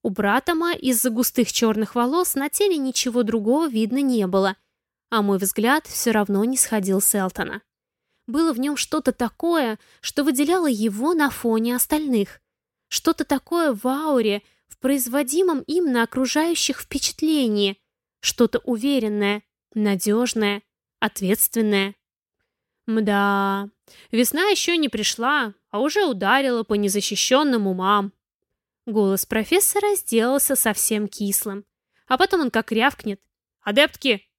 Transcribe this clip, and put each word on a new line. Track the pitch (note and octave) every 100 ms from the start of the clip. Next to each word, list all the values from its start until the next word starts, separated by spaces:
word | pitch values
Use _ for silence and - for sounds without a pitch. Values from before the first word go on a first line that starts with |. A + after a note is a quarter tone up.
У | A#3
Братома | F#3+ G3+ A#3 D#4 E4 E4+
из-за | F4 B3+ A#3 B3+
густых | A3 B3 - A#3
черных | - A3+ G#3+ G#3+
волос | B3 A#3+ E4 F4+
на | C#4 C#4+
теле | - G4+ E4
ничего | C4 - B3 A#3
другого | A3 A3+ G#3 C#4+ E4
видно | A3 A3 B3+
не | C#4 A#3+ F#3
было, | F#3+ F#3+ F#3+ _ _ _ _ _
а | A3+
мой | G3+ G3
взгляд | F#3+ - A3+ D4+ -
все | - A#3+
равно | A3 G3+ G3 A3+
не | C4
сходил | - A3 F#3+ F#3+
с | -
Элтона. | G#3 F#3+ - - G#3 _ _ _ _ _ _ -
Было | C4 E4
в | A#3+
нем | C#4 C#4+
что-то | - D4+ -
такое, | - A#3+ _ E4 E4+ A#3+ A3 _ _
что | - -
выделяло | C#4+ C4 C#4+ F#4 D#4
его | G#3+ A3 G3+ C#4
на | F4 C#4+
фоне | - A#3+ A3 A#3 B3
остальных. | - D4+ D4+ A#3 G3 - _ _ _ _ _
Что-то | - - E4 D4+
такое | C#4 - E4+ D#4+
в | G#3 B3
ауре, | C4+ D#4 C4 A3 G3+ _ _ _
в | -
производимом | C4 C#4 B3 C4+ B3+ D4+ F#4 C#4+
им | - E4 E4+
на | A#3+
окружающих | A#3 B3+ B3+ D4+ E4 E4 - -
впечатлении. | - F3 - - D#4 D#4 A#3+ G#3 G3 G3 _ _ _ _
Что-то | - - A#3 A#3+
уверенное, | - A#3 C4+ C#4 G#3+ G#3 G3+ G#3 _ _ _
надежное, | A3 G#3 G3 G#3 G#3+ B3 A3+ G#3 G3+ _ _ _ _
ответственное. | G#3+ - F#3 A3 - A3+ G#3+ G3+ G3 G3+ _ _ _ _ _ _ _ _ -
«Мда, | A3 G#3 G3+ G3+ G3+ G3 G3 G3+ _ _ - -
весна | A3+ B3 D4 G4
еще | F4+ - E4+
не | C#4+
пришла, | A3 G#3 - A#3+ D4 A3+ - _
а | G3+
уже | C#4+ G#4 F#4
ударила | G3+ G3 C4 C4+ A#3+
по | A3+ G#3
незащищенным | G3+ G3+ - G3+ - C4 D4 A#3+ G3
умам». | F#3 F#3 G#3 G3 _ _ _ _ _ _ _ -
Голос | G#3+ G3 G3 -
профессора | A3 G#3+ F#4 - G#4 G#4 G4+
сделался | - A3+ A#3 C4+ - C4
совсем | A3+ G3+ - G#3+ G#3
кислым. | - G3+ G3 A3 G3 - _ _ _ _
А | C4
потом | F#4+ F#4
он | C4
как | A3 -
рявкнет: | A3 C4 - A3 G3 _ _ _ _
«Адептки!» | - G#3+ D4+ - C4+ G3+ _